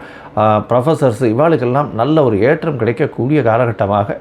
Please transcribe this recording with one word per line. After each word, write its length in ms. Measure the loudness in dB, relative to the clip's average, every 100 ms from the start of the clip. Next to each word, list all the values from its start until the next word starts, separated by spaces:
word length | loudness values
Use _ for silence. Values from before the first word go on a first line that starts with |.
| -12 -20 -8 0
ஆ, 280 | 2 2 0
ப்ரொஃபசர்ஸ் 520 | 0 0 2 0 2
இவாளுக்கெல்லாம் 720 | 0 2 2 2 0 -2 -2
நல்ல 300 | -2 0 2
ஒரு 180 | 2 2
ஏற்றம் 360 | 2 0 -2 -2
கிடைக்கக்கூடிய 640 | -2 -2 -4 -2 -2 0
காலகட்டமாக 760 | 2 2 0 -2 0 0 -2 -6